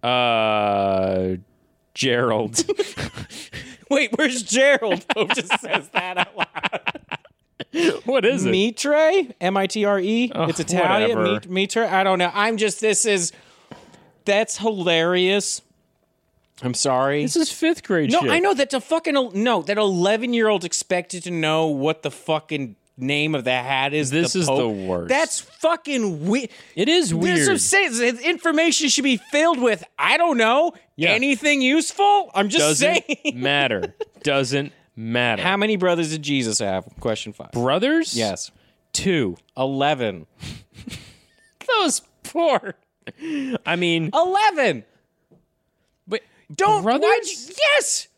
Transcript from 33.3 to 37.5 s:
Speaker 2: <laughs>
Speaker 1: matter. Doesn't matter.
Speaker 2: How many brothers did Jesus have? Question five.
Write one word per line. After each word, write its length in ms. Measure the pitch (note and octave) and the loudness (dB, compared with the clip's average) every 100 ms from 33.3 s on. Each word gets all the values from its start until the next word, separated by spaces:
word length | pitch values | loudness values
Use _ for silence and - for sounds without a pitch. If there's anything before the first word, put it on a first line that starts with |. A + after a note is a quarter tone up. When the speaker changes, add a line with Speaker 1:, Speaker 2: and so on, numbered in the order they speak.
| A#2+ | -2
Speaker 2:
<laughs> 0 | |
Speaker 1:
matter. 520 | C3 C#3+ C#3 G#2 G2 - - - | 0 2 2 0 -4 -10 -14 -6
Doesn't 480 | D3 C#3 B2+ C#3 C#3+ _ _ - | 0 2 2 -2 -4 _ _ -12
matter. 460 | A2+ A#2+ B2 G#2+ | -2 0 2 0
Speaker 2:
How 160 | F3+ G3 | 0 0
many 180 | G#3+ G#3 | 0 2
brothers 360 | F3+ E3+ D#3+ | 2 0 -2
did 100 | D#3+ | -4
Jesus 380 | D3 C#3 A#2 G#2+ | -2 -2 0 -2
have? 260 | G2+ F#2+ - - | -2 -4 -6 -8
Question 320 | A#2+ A2 A2 | -6 -4 -8
five. 180 | - - | -14 -8